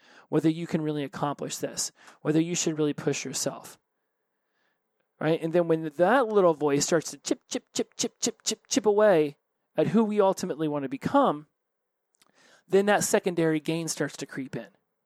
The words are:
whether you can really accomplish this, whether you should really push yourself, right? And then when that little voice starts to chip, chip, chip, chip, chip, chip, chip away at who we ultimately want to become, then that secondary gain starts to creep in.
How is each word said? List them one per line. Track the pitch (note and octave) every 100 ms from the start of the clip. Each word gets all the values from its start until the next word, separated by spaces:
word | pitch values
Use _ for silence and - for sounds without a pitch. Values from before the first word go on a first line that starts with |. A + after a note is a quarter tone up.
| _ - -
whether | D3+ D#3+
you | D#3+ E3+
can | E3
really | D3+ D3+
accomplish | C#3 - D3 C#3 E3 -
this, | C#3 - - _ - _
whether | D3 D#3
you | E3
should | F3 F3 D#3
really | D3+
push | C#3+ D#3+ C#3
yourself, | C3+ - - - - - _ _ _ _ _ _ _ _ _ _ _ _ _ -
right? | D#3 E3
And | E3
then | E3+ E3+
when | D#3+ D#3+ D3+
that | F3 C4 A3
little | G#3 F3+
voice | D3+ D3+ C#3+ C#3+
starts | E3+ -
to | C#3+
chip, | - C#4+ -
chip, | B3+ _
chip, | - - -
chip, | - -
chip, | - -
chip, | - A3 -
chip | C4 G#3+
away | G3+ G#3+ E3+ D3+ - _ _ _ -
at | D#3+
who | G#3+
we | G#3+ G#3
ultimately | F#3+ G3 F#3 C#3+ D#3
want | D3
to | C3+
become, | C3+ - C#4 A#3+ D3 D#3 _ _ _ _ _ _ _ _ _ _ _ -
then | F#3+ G3+
that | G3
secondary | - G#3+ G3 E3+ D#3+ D#3
gain | D3 E3 D#3+
starts | - C#3+ -
to | C#3
creep | - C3
in. | A#2+ G2+ _ _ _